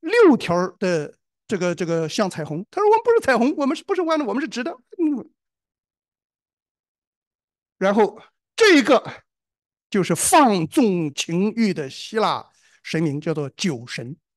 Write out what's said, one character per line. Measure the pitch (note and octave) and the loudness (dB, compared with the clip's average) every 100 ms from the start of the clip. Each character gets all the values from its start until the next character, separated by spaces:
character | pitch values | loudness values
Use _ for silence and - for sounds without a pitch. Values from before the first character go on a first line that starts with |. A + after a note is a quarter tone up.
六 | D#4+ A4+ G#4 A#3+ | -2 6 6 6
条 | - F3 | 2 -2
儿 | F3+ - | -2 -4
的 | F#3 E3+ D3 - _ _ - | -2 -2 -4 -12 _ _ -8
这 | G3+ | -4
个， | F3+ | -2
这 | E3+ | -4
个 | E3+ E3 D#3+ | -4 -4 -4
像 | - G3 | -2 -4
彩 | - | -4
虹， | D3 D3+ G3+ | -8 -10 -8
他 | - | -2
说 | G#4 | 2
：“我 | A4 | 2
们 | |
不 | A#4+ | 4
是 | A#4 | 2
彩 | - A#3+ | 2 2
虹， | A#3+ D#4 | 2 0
我 | C#4 | -4
们 | D#4+ | -4
是， | |
不 | - | -6
是 | F#4+ | -4
弯 | E4 D#4+ | -2 -2
的， | |
我 | C4 | -2
们 | G#3+ | -4
是 | D4 | -6
直 | A3 | -6
的。” | C#4+ F4+ _ - | -8 -10 _ -4
嗯。 | D#4+ C4+ - _ _ _ _ _ _ _ _ _ _ _ _ _ _ _ _ _ _ _ _ _ _ _ _ - | -4 -4 -10 _ _ _ _ _ _ _ _ _ _ _ _ _ _ _ _ _ _ _ _ _ _ _ _ -4
然 | F#3 | 0
后 | G#3 G#3+ - - _ _ - | 2 2 0 -20 _ _ 2
这 | A4 D#4+ | 4 6
个 | A#3 B3 - - _ _ _ _ _ _ - | 6 2 0 -18 _ _ _ _ _ _ -4
就 | G#3 | -2
是 | F3 | 0
放 | E3+ - F4 C4+ G3 D#3+ | 0 4 4 6 2 -2
纵 | - A#3 F3 D#3 | 2 2 2 -4
情 | C3+ - E3+ G#3 | -6 -4 -2 -2
欲 | A3+ A3 | 0 -2
的 | E3 C3+ | -2 -8
希 | - - A3 | -12 -8 -2
腊 | G3 C3+ - _ _ _ | -2 -2 -8 _ _ _
神 | - D#3+ | -6 -2
明， | E3 C#3+ | -2 -2
叫 | D#3 | -6
做 | D#3 C#3+ | -6 -6
酒 | - F#3+ C3 B2 | -6 -6 -6 -10
神。 | - A#2+ C#3 _ | -14 -14 -16 _